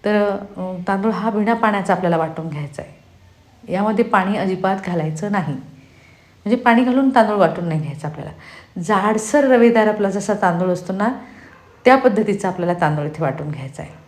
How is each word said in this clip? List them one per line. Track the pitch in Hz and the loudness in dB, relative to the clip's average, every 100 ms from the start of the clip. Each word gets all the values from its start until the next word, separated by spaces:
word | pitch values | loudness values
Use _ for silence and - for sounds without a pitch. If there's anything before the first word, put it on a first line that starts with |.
तर, | 208 208 208 196 202 - | 0 2 0 -2 -8 -10
अ, | 185 180 180 | -10 -8 -4
तांदूळ | 196 220 | -2 0
हा | 185 220 | -2 -2
बिना | 208 208 | 0 0
पाण्याचा | 226 214 202 180 | 0 0 0 0
आपल्याला | 180 180 165 | 0 0 0
वाटून | 160 160 165 | -2 -6 -8
घ्यायचा | 147 143 - | -8 -10 -12
आहे. | - - _ _ - _ _ _ - | -16 -20 _ _ -20 _ _ _ -6
यामध्ये | 180 214 220 | -2 0 0
पाणी | 233 202 190 202 | 2 2 2 -2
अजिबात | 190 185 190 190 | -2 -2 -2 -2
घालायचं | 185 175 156 156 208 | -4 -4 -4 -6 -4
नाही, | 202 151 | -2 -4
म्हणजे | 135 - - - - - - _ _ 208 | -8 -12 -20 -20 -20 -20 -20 _ _ -2
पाणी | 233 240 233 | 0 4 4
घालून | 254 254 269 | 4 2 4
तांदूळ | 247 214 208 | 4 2 2
वाटून | 170 175 170 | 2 0 -4
नाही | 156 | -4
घ्यायचा | 151 135 151 | -6 -8 -10
आपल्याला. | 151 143 - - - - - | -10 -16 -18 -20 -20 -14 -10
जाडसर | 165 202 208 220 - 294 277 | 0 2 2 0 0 2 4
रवेदार | 247 233 233 214 | 6 6 6 2
आपला | 214 196 | 2 0
जसा | 196 196 | -2 -2
तांदूळ | 202 185 170 185 | 0 0 2 0
असतो | 180 175 | -2 -4
ना, | 190 214 262 - - - - - - | -2 -2 -4 -12 -20 -20 -20 -20 0
त्या | - | 4
पद्धतीचा | 269 254 202 208 202 190 | 6 4 2 0 -2 -4
आपल्याला | 185 175 175 | -2 -2 0
तांदूळ | 160 151 | 0 0
इथे | 147 151 | -4 -4
वाटून | 151 127 147 | -4 -4 -8
घ्यायचा | 131 131 - | -10 -12 -12
आहे. | - - | -16 -18